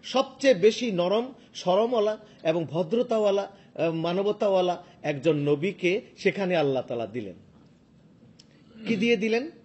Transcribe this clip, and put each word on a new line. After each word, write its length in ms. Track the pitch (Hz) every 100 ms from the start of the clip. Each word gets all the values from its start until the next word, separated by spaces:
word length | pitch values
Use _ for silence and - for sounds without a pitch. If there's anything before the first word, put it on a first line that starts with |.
সবচেয়ে 500 | - 254 262 - 269
বেশি 380 | 220 196 226 240
নরম, 420 | 185 175 208 247 277 -
সরমওয়ালা 640 | - 180 185 233 247 208 214 - -
এবং 220 | - 165 160
ভদ্রতাওয়ালা, 840 | 151 170 226 247 226 208 196 196 - - -
আহ, 160 | 165
মানবতাওয়ালা 920 | 165 165 180 196 208 214 190 180 175 - -
একজন 340 | 147 147 143 151
নবীকে 640 | 143 147 170 190 180 196 - -
সেখানে 380 | 196 185 190 180
আল্লাহ 280 | 147 131
তাআলা 240 | 120 120 113
দিলেন। 280 | 113 104 87 - - - _ _ _ _ _ - - - - - 220 220
কি 80 | 220
দিয়ে 220 | 226 233
দিলেন? 340 | 220 226 294 -